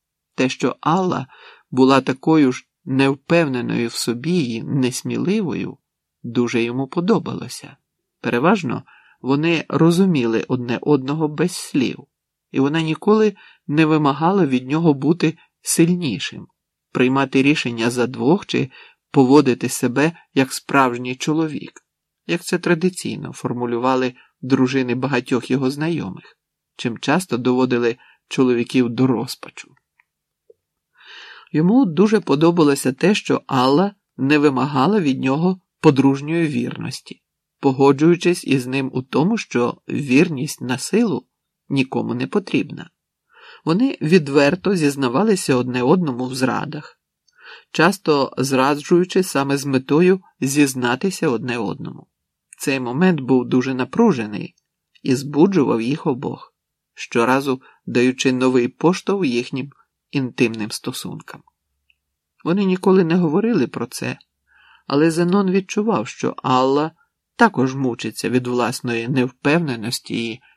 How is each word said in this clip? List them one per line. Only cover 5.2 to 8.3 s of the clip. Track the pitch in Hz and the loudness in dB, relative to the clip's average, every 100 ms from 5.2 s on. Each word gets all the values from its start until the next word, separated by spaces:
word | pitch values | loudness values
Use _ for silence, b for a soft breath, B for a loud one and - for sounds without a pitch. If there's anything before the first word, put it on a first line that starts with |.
| 170 214 175 90 95 - _ _ _ _ | -2 -2 -2 -6 -8 -12 _ _ _ _
дуже | 123 120 120 120 | -6 -2 0 0
йому | 117 127 135 | -2 -4 -6
подобалося. | 175 180 208 - 117 - - - - _ _ _ _ | -2 0 0 0 -8 -10 -14 -18 -20 _ _ _ _
Переважно | 120 | -4